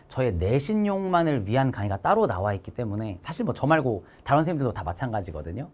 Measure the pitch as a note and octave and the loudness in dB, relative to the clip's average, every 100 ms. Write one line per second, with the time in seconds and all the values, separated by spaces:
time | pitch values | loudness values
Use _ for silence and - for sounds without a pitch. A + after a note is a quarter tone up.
0 | - - B2+ F2 F#2 C3+ C#3+ G#3+ G#3 G3 | -8 -2 0 2 2 2 2 0 2 0
1 | F#3+ F3 E3 C#3 G2 B2 C3+ A2 G2+ G2 | 2 2 4 2 2 2 2 0 -2 0
2 | D#3 G#3 G3 F#2 G2+ G2 - - A#2 G#2 | 2 2 2 0 -2 -2 -6 -6 -4 -4
3 | A2 F2 - E3 G#3+ D3+ C#3+ D#3+ C3 G2+ | -6 -8 -10 -4 -4 0 2 2 2 -2
4 | - - - C#3+ D#3+ D#3+ C3 G2+ E2 F2 | -6 -10 2 2 2 0 -2 -2 -6 -4
5 | B2+ G#2+ E2+ D#2 D2 F#2 D#3+ | -2 -4 -4 -8 -8 -8 -10